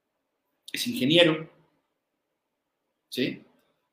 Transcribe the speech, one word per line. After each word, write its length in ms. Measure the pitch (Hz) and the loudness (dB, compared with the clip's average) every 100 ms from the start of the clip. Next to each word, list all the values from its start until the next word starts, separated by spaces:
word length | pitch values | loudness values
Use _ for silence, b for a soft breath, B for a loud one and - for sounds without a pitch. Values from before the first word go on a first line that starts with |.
| _ _ _ _ _ _ - | _ _ _ _ _ _ -12
es 140 | - 123 | -8 -6
ingeniero, 640 | 117 127 170 170 156 - - _ _ _ _ _ _ _ _ _ _ _ _ _ _ _ | -2 2 4 4 2 -6 -20 _ _ _ _ _ _ _ _ _ _ _ _ _ _ _
¿sí? 340 | - 139 - - _ _ _ _ | -6 -6 -6 -16 _ _ _ _